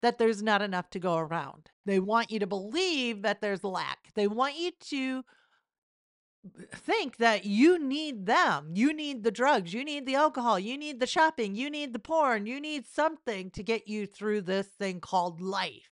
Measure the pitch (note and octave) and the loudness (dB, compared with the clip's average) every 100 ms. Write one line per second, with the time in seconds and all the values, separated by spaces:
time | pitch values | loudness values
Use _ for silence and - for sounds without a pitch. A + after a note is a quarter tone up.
0 | A#3+ A#3 A3+ G#3+ G#3+ G3+ G3+ F#3 F3 G3 | 0 4 2 4 2 2 2 -2 -4 -4
1 | F3+ E3 D#3+ E3 C#3 - - _ - G3 | 0 0 0 -4 -6 -12 -20 _ 0 0
2 | F#3+ A3+ A3+ A3 G3+ G3+ G3 C4+ F#4 D#4 | 2 0 0 -2 -2 -4 -4 -2 0 0
3 | B3 G#3+ G#3 G#3 G#3+ G3 G3+ F3+ C#3+ C3+ | 0 -2 -2 -2 -2 -2 -4 -4 -4 -8
4 | _ - G#3 A3 C4+ C#4+ F4 E4+ - C#4+ | _ 0 0 2 -2 0 -6 -6 -8 -4
5 | C4 C4 B3+ _ _ _ _ _ _ _ | -2 -4 -8 _ _ _ _ _ _ _
6 | _ _ _ _ G3 - F#3 - - G#4+ | _ _ _ _ -20 -20 -18 -16 -2 0
7 | D#4 - A#3 G#3 G3 G3+ D4 F4+ C#4 C#4 | 0 2 2 4 0 6 8 8 2 -2
8 | D#4 A#3+ F#3 C#4 E4+ D3+ D3 F3 C4 D#4 | -4 -6 2 4 4 2 -2 2 2 2
9 | D4 C4+ G#3+ G#3+ C4 C#4 E3+ G3+ C#4 C#4+ | -6 -2 -4 0 2 2 0 -6 -6 -6
10 | C4 C4 D#4 C4+ A#3+ G3+ G3 C4+ D4+ C4 | -2 2 2 2 0 0 0 -6 -8 -4
11 | B3 - D#4+ D#4+ G#3+ G3+ C#4 D4+ D4 A#3 | -2 4 2 2 -4 -2 -4 -4 -6 -8
12 | G3 D#4+ C#4+ A3+ G3+ C4 D4+ D4+ A#3 - | -2 2 4 2 -2 -8 -6 -8 -8 0
13 | D4+ D#4+ - G3+ F#3 - G3 A3+ G3+ G#3+ | 0 0 -6 -6 -8 -10 -2 -2 -2 -6
14 | G3+ - G#3 G#3 F3 F#3+ G3 _ G3 F3+ | -6 -6 -2 -2 0 -2 -2 _ -6 -6
15 | - F#3+ F3 E3 F#3 F#3+ F3+ A2 - | -2 0 0 -4 -6 -4 -4 -8 -20